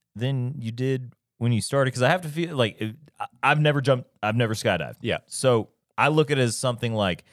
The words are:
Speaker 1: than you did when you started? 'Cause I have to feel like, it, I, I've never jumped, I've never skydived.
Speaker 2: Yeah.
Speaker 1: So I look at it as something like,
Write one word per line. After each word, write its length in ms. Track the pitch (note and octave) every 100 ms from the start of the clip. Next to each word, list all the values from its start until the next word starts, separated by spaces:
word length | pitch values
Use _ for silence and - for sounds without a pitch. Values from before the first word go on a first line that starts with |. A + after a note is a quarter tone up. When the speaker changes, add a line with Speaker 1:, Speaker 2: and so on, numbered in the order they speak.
| _ G#2+
Speaker 1:
than 400 | B2+ C3+ B2 C#3+
you 120 | A2+
did 420 | A#2 C3 C3 B2 - _ _
when 140 | A#2
you 100 | A2+
started? 300 | - C#3 C3
'Cause 120 | A#2+
I 60 | B2+
have 120 | F3+
to 80 | E3
feel 260 | D3 E3+ D3
like, 240 | A2+ -
it, 160 | A2 A2 - _
I, 60 | G#2 -
I've 160 | C3 D3+
never 220 | D3+ C#3+
jumped, 280 | C3+ B2+ - _
I've 140 | G#2+ A2+
never 180 | A#2
skydived. 440 | A2 A2+ F2+ C2 -
Speaker 2:
Yeah. 180 | A#2+ E2+ -
Speaker 1:
So 420 | - C3 A#2+ G2+ _ _ -
I 120 | C3+
look 200 | D#3 D3
at 60 | C#3
it 40 |
as 140 | A#2+ -
something 360 | C3 A2+ A#2
like, 300 | A2 G2 E2+ -